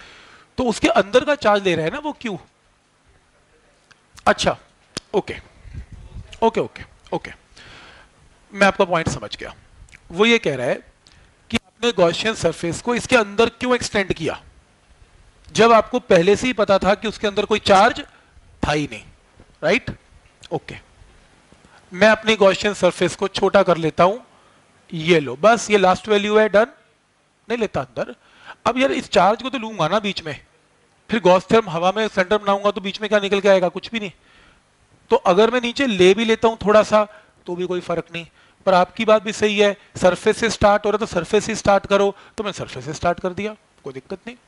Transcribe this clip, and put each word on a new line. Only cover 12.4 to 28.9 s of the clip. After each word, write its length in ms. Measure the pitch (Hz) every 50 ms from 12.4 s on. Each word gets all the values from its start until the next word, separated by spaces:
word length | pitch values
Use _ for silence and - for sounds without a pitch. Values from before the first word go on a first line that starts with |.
| - 165 147 - - 170 160 - -
को 120 | 240 240
इसके 220 | 220 - - 247
अंदर 320 | 240 214 202 202 214 233 226
क्यों 240 | - _ 247 254 247
extend 380 | 233 - - - 208 190 175 -
किया 280 | - 160 120 - - - - _ _ _ _ _ _ _ _ _ _ _ _ _ _ _ _ _ _ _ -
जब 240 | - - 220 233 233
आपको 260 | 214 214 - - 247
पहले 380 | - - 202 170 165 196 202
से 100 | 190 -
ही 60 | 254 254
पता 260 | - 202 - 196 190
था 160 | - 185 208
कि 140 | 202 - 220
उसके 180 | - - -
अंदर 180 | 208 196 202 202
कोई 140 | - 214 208
charge 420 | - - 196 190 208 247 294 - 285 - _ _ _ _ _ - _ _ - _ -
था 60 | 151 147
ही 160 | 151 147 135 113
नहीं, 100 | 104 - - - _ _ _ _ _ - _ _ _ 151
right? 260 | 156 202 - - - - - _ _ _ - _ _ _ _ - - 170
Okay, 240 | - - - 90 - - _ _ _ - _ _ _ _ _ _ _ _ _ _ _ _ _ _ _ _ _ 185
मैं 160 | 180 208 220
अपनी 280 | 214 214 - 214 220
Gaussian 380 | 190 208 190 185 - - 208 196
surface 420 | - 180 180 - - 185 165 -
को 120 | - 196 190
छोटा 340 | - - 202 190 - 202 185
कर 140 | 185 170
लेता 280 | 160 160 156 - - 170
हूं, 140 | 185 208 254 - _ _ _ _ _ _ _ _ _ _ _ _ _
ये 300 | - 160 156 170 175 160
लो, 160 | 143 123 120
बस 340 | 139 170 214 233 220 - -
ये 80 | 208 202
last 300 | 190 185 185 - - 214
value 280 | 208 202 202 208 208 214
है, 100 | 214 214
done। 180 | 185 202 226 269 - _ _ _ _ _ _ _ _ _ _ _ _ _ _ -
नहीं 100 | 226 240
लेता 220 | 214 185 - 160
अंदर। 340 | 127 - _ - - - 240 - _ _ _ _ - - - - _
अब 120 | 220 240 254
यार 140 | 262 269